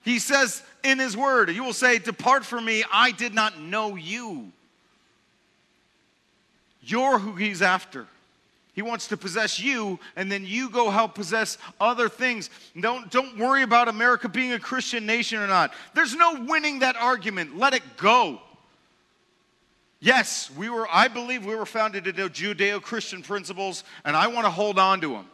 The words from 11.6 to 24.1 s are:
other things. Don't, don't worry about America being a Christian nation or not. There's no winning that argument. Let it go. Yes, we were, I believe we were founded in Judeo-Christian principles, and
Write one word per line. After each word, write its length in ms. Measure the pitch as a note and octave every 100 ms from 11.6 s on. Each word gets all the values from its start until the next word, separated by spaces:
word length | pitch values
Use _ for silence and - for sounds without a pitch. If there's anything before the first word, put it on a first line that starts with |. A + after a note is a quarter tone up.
| - -
other 280 | G#3+ A#3+ A3+
things. 420 | - B3+ A3+ E3 - - F3
Don't, 280 | G#3 B3+ G#3
don't 300 | B3 C4+ A3
worry 240 | A#3+ C#4
about 240 | B3+ A#3 A#3
America 420 | G#3+ A#3+ A#3+ A#3
being 240 | F3 B3+
a 60 | A#3+
Christian 480 | - C4 - A#3+ G#3+
nation 320 | A#3 - A3
or 80 | G3+
not. 260 | F#3+ F3 - -
There's 220 | D4 D#4 C#4+
no 240 | E4+ D4+
winning 400 | A#3+ D#4 D4+ C4+
that 160 | B3+ A#3
argument. 600 | A#3+ B3 F#3+ F#3+ D#3 D#3
Let 160 | C4
it 120 | B3+ - -
go. 440 | F#3 B3 G3 A#2 - _ _ _ _ _ _ _ _ _ _ _ _ _ _ _
Yes, 500 | D#3 B3+ - - - C3+
we 140 | A3
were, 180 | A#3 A3
I 160 | E3+ B3
believe 400 | A#3 A#3+ B3+ G3
we 80 |
were 120 | A3 G#3
founded 420 | A3+ G#3+ G3 F3+
in 80 | F3+
Judeo-Christian 1040 | F#3+ D3 G3 F#3+ G3+ G#3 - A#3 - F#3
principles, 640 | D#3 G3+ F#3 F#3 G3 F3 - -
and 120 | D3